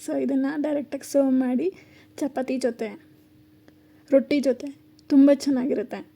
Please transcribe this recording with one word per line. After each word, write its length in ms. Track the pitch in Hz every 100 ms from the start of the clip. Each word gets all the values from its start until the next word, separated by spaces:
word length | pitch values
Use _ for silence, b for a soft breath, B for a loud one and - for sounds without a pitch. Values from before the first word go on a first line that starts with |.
| -
So, 160 | 285
ಇದನ್ನು 400 | 262 269 269 302
ಡೈರೆಕ್ಟಾಗಿ 500 | 294 294 254 277 -
ಸರ್ವ್ 200 | 285 269
ಮಾಡಿ 400 | 262 254 247 339 B B B B -
ಚಪಾತಿ 420 | 277 262 262 262
ಜೊತೆ, 420 | 247 233 220 202 - _ _ _ _ _ _ _ b b b
ರೊಟ್ಟಿ 300 | 277 - 294
ಜೊತೆ 360 | 269 240 285 - _ _ -
ತುಂಬ 220 | 285 277
ಚೆನ್ನಾಗಿರುತ್ತೆ. 760 | 277 285 254 269 - - - -